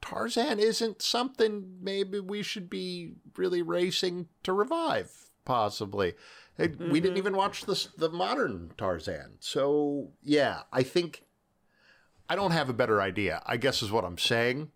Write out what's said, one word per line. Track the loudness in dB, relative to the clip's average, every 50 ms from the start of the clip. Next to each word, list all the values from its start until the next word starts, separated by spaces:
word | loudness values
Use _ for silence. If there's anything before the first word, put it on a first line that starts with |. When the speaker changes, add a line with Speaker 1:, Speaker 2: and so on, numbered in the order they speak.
| -12
Speaker 1:
Tarzan | -10 -6 -4 -4 -2 0 0 0 0 2 2
isn't | 2 2 2 2 -2 -2 -4 _
something | -4 -2 0 0 -2 -2 0 2 2 2 2 -2 -8 -10 -14 -10
maybe | -8 -6 -2 -2 -2 -2 -2 -6
we | -6 -4 -6 -6 -4
should | -6 -6 -8 -8 -8
be | -6 -6 -6 -6 -6 -8 -10 -12 -14 -16 _ -20 -6
really | -2 0 0 2 0 0
racing | 0 2 2 2 2 0 0 0 -2 -2 -4 -8 -10 _ _ _
to | 0 2
revive, | 2 2 2 2 0 0 0 0 0 -2 -4 -12 -20 -20 -20 _ _ _
possibly. | 0 2 2 2 2 0 -4 -6 -4 0 2 2 2 2 -2 -14 -20 -20 -20 -20 -20 _ -2
It, | -2 -2 0 -2
we | -2 2 2 4
didn't | 4 2 0
Speaker 2:
Mm-hmm. | 2
Speaker 1:
even | 0 0 2
watch | 2 0 0 0 -6 -4
the | -4 -2
s-, | -2 -2 -6 -4
the | -2 -2 -2
modern | 0 0 -2 0 0 0 0 -2 -2 -6 -10 -12 -10
Tarzan. | -4 -2 -2 -2 -2 -4 -8 -8 -8 -10 -14 -20 -14
So, | -10 -4 -2 0 2 4 4 4 2 2 0 -2 -6 -8 -14 _ _
yeah, | 2 4 4 4 4 0 -2 -8 _ 0
I | 0 0
think | 2 2 0 0 0 -6 -14 _ _ _ _ _ _ _ _ _ _ _ _ _ _ -20 _ _ _ _ _ -6 _
I | -2
don't | 0 2 2
have | 4 2 2 0
a | 2
better | 0 4 4 6 4
idea, | 4 2 0 0 0 0 0 -2 -4
I | -4 -4
guess | 0 2 2 2 2 -2
is | 0
what | 0 0 0
I'm | 0 -4 -2
saying. | 0 0 2 2 2 2 0 -2 -6 -10 _